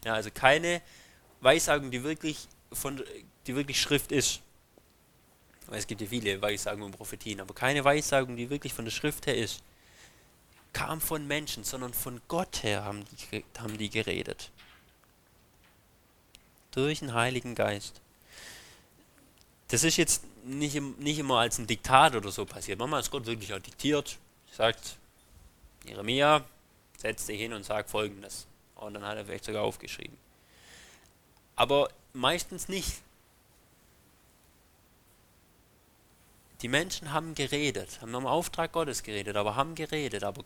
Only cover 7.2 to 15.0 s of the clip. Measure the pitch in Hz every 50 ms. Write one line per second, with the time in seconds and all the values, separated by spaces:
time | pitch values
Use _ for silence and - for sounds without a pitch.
7.2 | - 113 104 95 95 95 107 - 120 131 143 147 135 139 143 151 147 - 147 135
8.2 | 131 127 123 117 120 123 143 147 - 139 - - 117 113 - - - 151 147 -
9.2 | - 151 127 110 113 98 - - - - - _ - - - - - - - -
10.2 | - - _ _ - - - - - - - - 151 151 156 160 - - 160 156
11.2 | 147 143 143 151 151 143 - 117 98 - - 131 127 123 120 - - 135 123 117
12.2 | - - 170 165 185 - - - - 110 104 95 104 101 101 104 101 - - -
13.2 | - - - 107 - - - - 117 110 107 107 107 101 - 110 110 - 90 -
14.2 | - - - - - - - - - - - - - - _ _